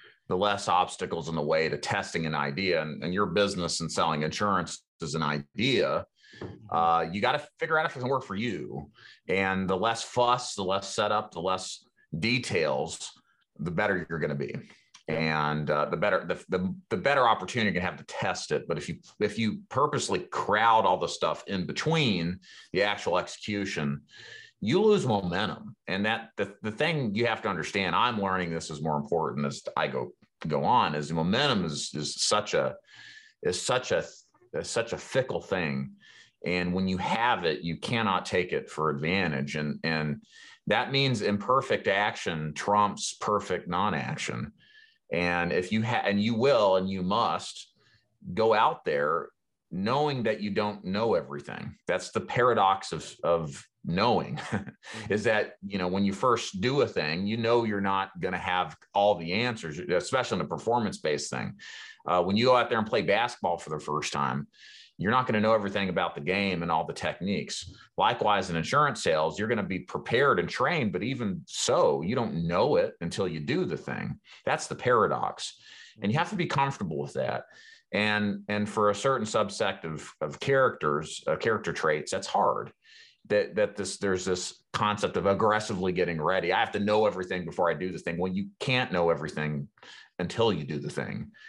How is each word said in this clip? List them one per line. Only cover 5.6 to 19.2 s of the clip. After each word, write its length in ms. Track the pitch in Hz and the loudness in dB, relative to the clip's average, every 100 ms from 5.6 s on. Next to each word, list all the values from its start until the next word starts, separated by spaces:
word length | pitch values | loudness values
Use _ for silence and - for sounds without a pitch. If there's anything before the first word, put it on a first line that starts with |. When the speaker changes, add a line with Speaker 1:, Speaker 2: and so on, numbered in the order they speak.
| 131 113 69 80 - _ - - | 0 2 2 0 -4 _ -20 -14
Speaker 2:
Mm-hmm. 360 | 95 - - 80 | -14 -14 -4 2
Speaker 1:
Uh, 260 | 82 82 82 | 4 4 0
you 80 | 98 | -2
gotta 260 | 120 143 - - | 0 0 -4 -8
figure 180 | - 156 | -2 0
out 60 | 160 | 0
if 100 | 127 | -2
it 40 | |
can 100 | 123 | -2
work 140 | 131 | -2
for 120 | - 98 | -2 -4
you. 560 | 120 82 62 - - - - - - | -4 -4 -8 -10 -14 -18 -20 -12 -2
And 420 | 95 95 95 95 | 0 2 0 0
the 80 | 92 | 0
less 260 | 110 117 | 0 -2
fuss, 520 | - 127 120 123 - - | -2 2 2 2 -2 -4
the 80 | |
less 300 | 92 98 - | -2 -2 -2
setup, 380 | - 104 107 107 | -2 0 0 -2
the 100 | 85 | -4
less 420 | 92 92 - - _ _ _ 80 | -2 -2 -4 -12 _ _ _ -4
details, 920 | 110 127 - 92 76 67 76 - - - _ _ _ - | 0 0 0 0 2 0 -4 -8 -12 -16 _ _ _ -8
the 140 | 80 | -4
better 340 | 85 104 95 - | 0 2 0 -2
you're 100 | 82 | -2
gonna 160 | 76 71 | -2 -2
be. 200 | 64 - - - _ - - | -4 -8 -12 -20 _ -12 -4
Speaker 2:
Yeah. 420 | 80 80 78 76 | 0 2 2 0
Speaker 1:
And, 200 | 76 73 | 0 0
uh, 160 | 76 73 | 2 0
the 120 | 82 | 0
better, 260 | 104 92 85 | 2 2 0
the, 180 | 87 - | -6 -2
the, 260 | 92 92 - - | -2 -2 -4 -4
the 80 | 98 | 0
better 300 | 135 139 120 | 2 4 4
opportunity 440 | 107 92 123 104 | 4 0 0 0
you're 100 | 87 | 0
gonna 100 | 90 | -2
have 140 | 73 - | -6 -10
to 80 | |
test 380 | - 101 87 - | -4 -4 -4 -2
it. 160 | 73 - | -2 -2
But 100 | 78 | -6
if 100 | 80 | -6
you, 120 | - - | -10 -12
if 180 | - | -4